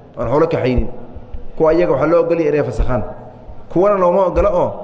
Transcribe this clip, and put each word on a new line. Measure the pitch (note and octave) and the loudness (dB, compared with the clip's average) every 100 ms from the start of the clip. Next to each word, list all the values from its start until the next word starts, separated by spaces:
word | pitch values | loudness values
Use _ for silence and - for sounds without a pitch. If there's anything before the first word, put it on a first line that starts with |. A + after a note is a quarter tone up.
| - - | -14 -8
aan | A#2 | -2
xoolo | C#3+ E3 | 0 2
kaxaynin. | A#2+ B2 A#2+ - - - - - - - - | 0 0 0 0 -4 -12 -16 -12 -10 -8 0
Kuwa | D#3+ | 2
iyaga | E3 E3+ | 4 2
waxaa | C3+ D3+ | 2 2
loo | E3+ | 2
ogol | E3+ E3+ | 2 0
yahay | D3+ | 0
inay | D3 B2 | 0 0
fasakhaan. | - - - - - - - - - - | -2 0 0 -4 -10 -18 -20 -18 -16 -4
Kuwana | E3 G3+ G3+ | 2 2 4
looma | F3 F#3 F3+ | 2 2 2
ogola | D#3+ G3+ | 2 2
oo | F3+ B2 - | 2 -2 -4